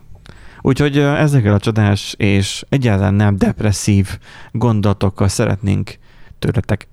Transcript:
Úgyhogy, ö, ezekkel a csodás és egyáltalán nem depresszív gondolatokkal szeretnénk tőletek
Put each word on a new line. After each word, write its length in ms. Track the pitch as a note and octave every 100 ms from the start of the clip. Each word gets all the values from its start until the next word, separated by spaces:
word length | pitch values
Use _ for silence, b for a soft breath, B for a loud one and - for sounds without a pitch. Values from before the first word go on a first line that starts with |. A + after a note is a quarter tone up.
| - - B B B B
Úgyhogy, 360 | - C3+ D3 C#3+
ö, 180 | C#3+ C#3+
ezekkel 380 | D3+ C#3 G#2
a 60 | G2+
csodás 540 | A#2 A2 G#2 G2+ - -
és 460 | G#2+ G2 G2+ - -
egyáltalán 440 | C#3+ B2 G2 G2+
nem 240 | G2+ G#2 G2
depresszív 800 | A#2 - G#2+ G2 - G2+ F#2+ - B B B
gondolatokkal 760 | A2 A#2+ G#2+ G2+ G2 F#2+ - G2
szeretnénk 680 | - A2+ G2 G2+ G2 G2 - b b b -
tőletek 480 | - - - G#2+ -